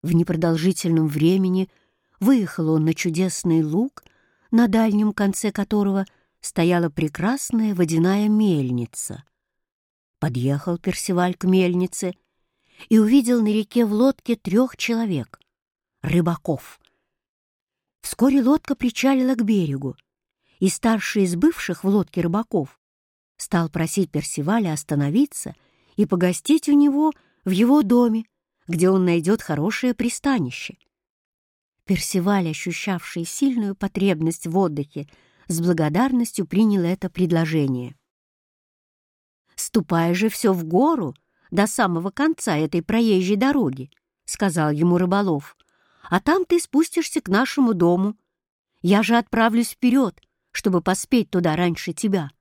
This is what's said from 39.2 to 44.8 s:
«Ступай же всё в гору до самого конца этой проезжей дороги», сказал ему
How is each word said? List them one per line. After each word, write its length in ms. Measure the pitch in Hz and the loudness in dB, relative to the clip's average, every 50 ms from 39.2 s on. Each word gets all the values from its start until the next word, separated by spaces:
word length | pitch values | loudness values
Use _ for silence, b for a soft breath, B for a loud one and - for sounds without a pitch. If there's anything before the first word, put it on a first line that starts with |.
| _ _ _ _ _ _ _ | _ _ _ _ _ _ _
«Ступай 600 | - - - - 226 165 - 175 165 165 170 175 | -12 -12 -2 -2 -2 0 2 0 2 2 2 0
же 140 | 180 214 220 | 0 0 -2
всё 240 | - - - 214 190 | -2 0 0 0 0
в 100 | 175 170 | 0 -2
гору 500 | 160 165 185 180 320 330 262 180 135 - _ _ _ _ _ _ _ | 0 2 2 4 2 2 0 -4 -6 -8 _ _ _ _ _ _ _
до 180 | - 180 202 | 0 0 0
самого 420 | 214 - - 226 185 175 165 170 196 | 0 0 0 0 0 0 -2 -4 -6
конца 460 | - - 285 320 320 - - - 165 | -4 -2 -2 -2 -2 -2 -4 -2 -2
этой 260 | 147 156 151 - 170 | -2 -2 -2 -2 -4
проезжей 540 | 165 - 220 226 233 226 202 185 185 180 208 | -2 -2 0 0 2 2 2 2 2 0 0
дороги», 560 | 196 254 269 294 285 226 139 - 131 127 - _ _ _ _ _ _ _ | 0 0 0 0 0 0 -2 -4 -6 -14 -18 _ _ _ _ _ _ _
сказал 460 | - - - 208 196 151 170 156 151 | -14 -6 -2 -2 -2 0 0 0 0
ему 260 | 147 147 | 0 2